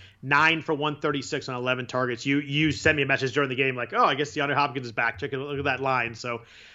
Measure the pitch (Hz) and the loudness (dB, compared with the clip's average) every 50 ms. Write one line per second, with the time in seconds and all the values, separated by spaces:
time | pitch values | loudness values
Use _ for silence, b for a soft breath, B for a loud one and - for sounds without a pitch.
0 | B B B B - 131 143 143 156 160 165 160 139 - 160 139 147 151 151 147 | B B B B -2 2 4 6 6 6 4 2 0 -2 -2 0 0 -2 -2 0
1 | - 151 143 139 127 - 156 135 - - 127 123 123 127 127 127 123 117 - 127 | -2 -2 0 -2 -4 -4 -6 -6 -4 -6 -6 -4 0 0 0 0 -2 -4 -2 0
2 | 127 123 120 113 - 123 139 147 147 139 139 147 160 156 139 - - 160 156 151 | 0 0 -2 -4 -2 0 0 0 0 0 0 2 2 2 2 2 2 2 4 4
3 | 143 139 139 127 135 127 110 143 143 131 127 123 135 135 127 123 120 117 190 233 | 2 0 0 0 0 0 2 2 0 0 0 0 0 0 0 -4 -6 -4 0 4
4 | 247 175 143 131 147 - - 151 143 143 139 135 143 143 127 139 123 120 110 127 | 4 4 4 2 -2 -4 -2 -2 0 0 2 2 2 0 0 -6 -8 -6 -4 -2
5 | 120 117 - - 143 131 139 131 139 143 143 135 123 143 131 123 135 135 131 123 | -2 -2 -2 -4 -8 -6 -6 -6 -6 -6 -6 -4 -2 -2 -2 0 0 0 0 0
6 | 117 117 117 110 - 123 120 117 117 B B B B B B | 0 -2 -6 -8 -8 -6 -6 -8 -10 B B B B B B